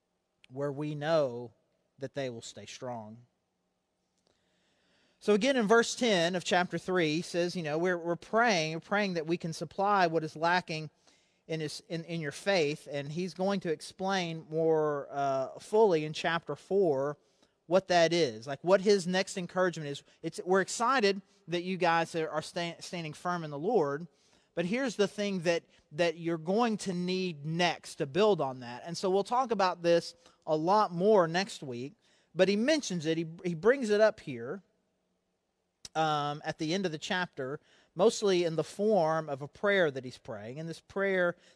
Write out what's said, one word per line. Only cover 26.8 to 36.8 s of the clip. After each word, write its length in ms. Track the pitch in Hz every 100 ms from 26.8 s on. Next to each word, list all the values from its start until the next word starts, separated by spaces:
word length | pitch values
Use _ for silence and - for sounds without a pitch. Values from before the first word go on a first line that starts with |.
| 196
need 520 | 175 180 185 185 151 147
next 500 | 165 175 143 - -
to 100 | 143
build 360 | 151 214 180
on 180 | 135 131
that. 240 | 120 120 170
And 120 | 170
so 120 | 190
we'll 140 | 190
talk 280 | 196 240 262
about 300 | 214 185 170
this 340 | 170 170 - - - _ -
a 80 |
lot 380 | 156 165 214 196
more 380 | 175 196 208 165
next 340 | 170 196 -
week, 300 | 143 120 135 - _ _ _ 160
but 140 | 185
he 80 | 202
mentions 480 | 247 311 - 180 156
it, 120 | 165
he, 80 | 165 165 175
he 100 | 165
brings 340 | 202 277 220
it 120 | 208
up 180 | 214 -
here, 420 | - 120 120 190 - _ _ _ _ _ _ _ _ _ _ _ - 160
um, 460 | 160 151 147 147
at 160 | 156 -
the 140 | 156
end 120 | 185